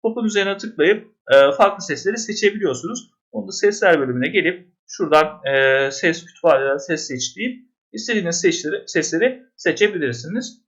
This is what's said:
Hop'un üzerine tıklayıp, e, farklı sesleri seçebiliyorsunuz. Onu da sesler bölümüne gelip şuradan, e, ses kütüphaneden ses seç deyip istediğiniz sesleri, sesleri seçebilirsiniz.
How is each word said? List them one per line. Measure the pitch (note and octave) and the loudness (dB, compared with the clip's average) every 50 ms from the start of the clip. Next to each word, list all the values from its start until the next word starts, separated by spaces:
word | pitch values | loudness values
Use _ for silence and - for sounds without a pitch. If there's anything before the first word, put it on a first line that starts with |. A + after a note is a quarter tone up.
Hop'un | - A3+ A3+ B3 A3 | -2 -2 -2 0 -4
üzerine | G#3+ G#3 G3+ G3 G3 G3 | 0 0 0 0 0 -2
tıklayıp, | G3 - A3 - E3 D3+ F3 G#3+ A3 - _ _ _ _ - | -4 -8 -12 -2 2 2 2 2 2 -2 _ _ _ _ 4
e, | C3 C#3 C#3 C#3+ | 6 8 8 6
farklı | C#3+ - - G3+ - - - | 6 4 2 2 2 -2 -6
sesleri | - D3 C3 - F#3+ A3+ A#3+ | -8 -8 -4 -2 -4 -4 -4
seçebiliyorsunuz. | A3 - A3 - G#3+ G3+ G3 G#3 G3+ D#3 B2+ B2+ - E3+ A#3+ - - _ _ _ _ _ | -6 -6 -6 0 0 0 0 0 -2 -2 -2 -4 -8 -10 -10 -10 -14 _ _ _ _ _
Onu | - A2 G2+ F#2+ | -12 -10 -10 -10
da | |
sesler | - - - G3+ G#3 - G#3+ F#3 E3+ D3 | -6 0 0 0 0 2 4 4 4 4
bölümüne | C3+ B2+ B2 B2 C3 D#3 | 2 -2 -2 -2 -4 0
gelip | - G3 E3 E3+ F#3 F#3 - _ _ _ _ _ | 0 0 0 0 -4 -4 -14 _ _ _ _ _
şuradan, | - - F3+ D3+ D3+ D3+ D#3 D#3 D3+ - - | -8 -6 -2 2 4 4 4 2 -4 -8 -4
e, | C#3 C#3 C3+ C3+ C3+ C3+ C3+ C3+ C3+ | 0 2 4 4 4 4 2 2 -2
ses | C3+ - - E3+ D#3+ E3 - | -2 -2 -2 -2 -2 -2 -10
kütüphaneden | - _ - - E3 D3 C3+ C#3 C#3 C#3 | -20 _ 0 2 4 4 4 2 0 -2
ses | C#3+ C#3 - D#3+ D3+ - | -2 -2 -6 -6 -6 -6
seç | - C3+ B2+ - - - | -10 -8 -8 -8 -8 -8
deyip | F#3 A3 B3+ B3+ - _ _ _ _ _ _ | -6 -8 -8 -8 -10 _ _ _ _ _ _
istediğiniz | - G#3+ - - A#3 G#3+ F3+ E3+ E3 - | -14 -12 -6 -4 -4 -2 -2 -2 -4 0
sesleri, | - F3+ - - - D3+ D3+ - - | 0 0 0 0 -6 -6 -6 -6 -8
sesleri | - - F3 D#3 - E3 E3 A3 C4 B3+ - _ _ _ | -4 -4 -2 -2 -2 0 0 0 0 0 -4 _ _ _
seçebilirsiniz. | _ - F3 D#3 - G#3 G#3 G3 F3 D3 B2 A2+ A#2 B2 D#3 G3 B3 B3+ - - _ _ | _ -2 -2 2 2 0 0 2 -2 -4 -4 -4 -6 -10 -8 -6 -6 -8 -8 -14 _ _